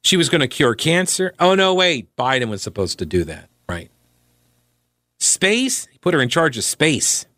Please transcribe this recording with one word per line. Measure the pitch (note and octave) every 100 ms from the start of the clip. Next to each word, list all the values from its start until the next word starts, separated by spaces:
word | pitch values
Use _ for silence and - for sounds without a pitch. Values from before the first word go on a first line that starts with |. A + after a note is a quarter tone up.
She | - F#3
was | D#3
gonna | E3 C3
cure | - C3+ A2
cancer. | D#3 F3 F#3 - F#3 -
Oh, | F3 F#3+
no, | F#3+
wait. | F#3 F3+ C#3+ - -
Biden | B2+ C3 A#2
was | G2+
supposed | - G2 F#2 -
to | E2+
do | F2+
that, | D#2+ D#2+ - _ -
right? | F2 - _ _ _ _ _ _ _ _ _ _ _ _ _
Space? | - - F#3+ A3+ C4 - -
He | _
put | F3+
her | E3
in | B2
charge | E3 E3 A#2
of |
space. | - - D#3 A#2+ - - -